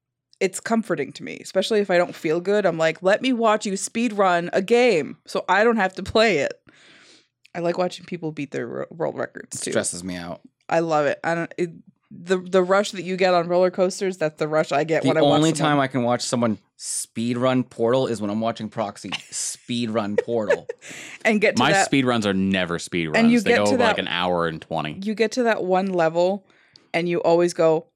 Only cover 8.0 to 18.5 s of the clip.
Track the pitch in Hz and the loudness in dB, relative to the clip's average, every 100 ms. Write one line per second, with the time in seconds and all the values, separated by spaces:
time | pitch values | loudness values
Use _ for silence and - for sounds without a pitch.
8 | 175 180 160 151 143 139 120 64 - 170 | -12 -10 -8 -8 -8 -6 -6 -8 -8 -6
9 | 151 131 - - - - - 107 98 87 | -6 -4 -8 -10 -14 -10 -4 -2 -2 -6
10 | 90 90 87 85 - _ - 165 165 151 | -8 -10 -10 -14 -16 _ -2 -2 0 0
11 | 143 - - 170 165 - 175 165 - _ | 0 -2 -4 -4 -6 -6 -8 -8 -20 _
12 | _ - 170 185 180 190 180 196 208 190 | _ -14 -4 -4 0 0 4 2 0 -4
13 | 170 185 185 175 170 175 185 180 185 - | -6 0 2 2 2 2 2 2 0 0
14 | 190 185 156 - 156 156 156 143 156 156 | -6 -2 -4 -2 -2 0 0 0 0 0
15 | 135 156 143 147 160 156 156 143 135 135 | 2 2 4 4 2 2 2 2 0 0
16 | 120 120 - 123 117 101 _ _ - - | 0 -2 -2 0 0 -2 _ _ -10 -8
17 | - - 120 120 127 127 117 - 117 131 | -8 -6 -4 0 2 0 -2 -2 0 2
18 | 110 110 104 107 113 | 0 -2 -4 -4 -4